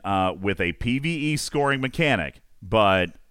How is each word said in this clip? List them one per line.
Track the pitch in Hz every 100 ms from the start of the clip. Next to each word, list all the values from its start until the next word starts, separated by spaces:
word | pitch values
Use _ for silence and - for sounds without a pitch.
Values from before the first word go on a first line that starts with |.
| 95
uh, | 95 92 87
with | 98 95
a | 87
P | 82 117 127
V | 156 165 151
E | 147
scoring | - 147 139 135
mechanic, | 131 - 160 113 73 - _ -
but, | 92 110 101 95 90 - -